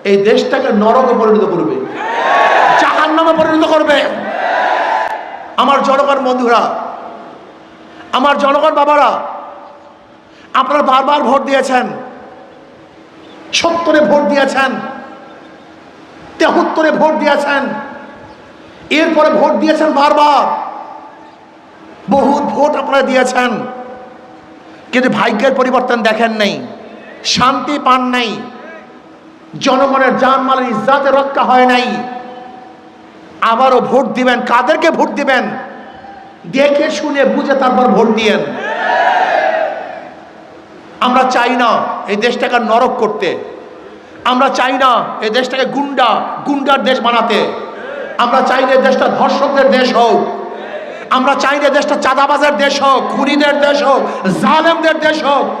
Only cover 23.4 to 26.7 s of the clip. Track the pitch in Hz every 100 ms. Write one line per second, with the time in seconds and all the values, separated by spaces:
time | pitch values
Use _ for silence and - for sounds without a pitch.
23.4 | 247 196 - - - - - - - -
24.4 | - - - - - 247 254 208 214 208
25.4 | 269 262 254 254 247 233 220 220 226 220
26.4 | 202 151 123